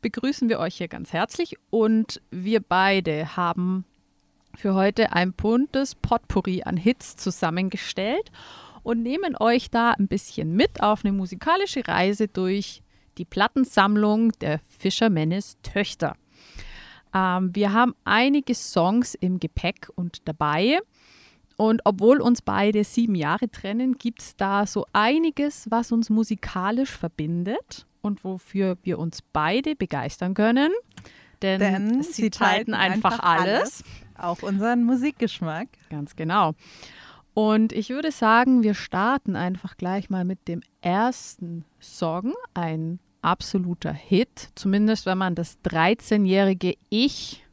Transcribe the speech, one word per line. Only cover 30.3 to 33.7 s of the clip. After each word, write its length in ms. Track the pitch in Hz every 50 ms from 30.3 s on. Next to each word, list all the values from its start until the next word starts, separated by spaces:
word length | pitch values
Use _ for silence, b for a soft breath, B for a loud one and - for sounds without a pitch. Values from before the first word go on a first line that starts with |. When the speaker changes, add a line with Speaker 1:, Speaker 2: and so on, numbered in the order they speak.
| 190
Speaker 1:
können. 380 | 180 208 220 233 262 277 320 370 466 480 _ _ B B B B B B B B B
Denn 180 | - 196 190 190
Speaker 2:
Denn 440 | 202 202 190 190 202 214 233 262 294
Speaker 1:
sie 80 | 349
Speaker 2:
sie 180 | 320 - 214 214
Speaker 1:
teilten 440 | - - 214 190 185 202 226 - 214
Speaker 2:
teilten 0 |
Speaker 1:
einfach 460 | - 190 190 185 208 220 190 226 -
Speaker 2:
einfach 40 | -
Speaker 1:
alles. 280 | 175 170 160 180 185
Speaker 2:
alles, 320 | 208 269 - -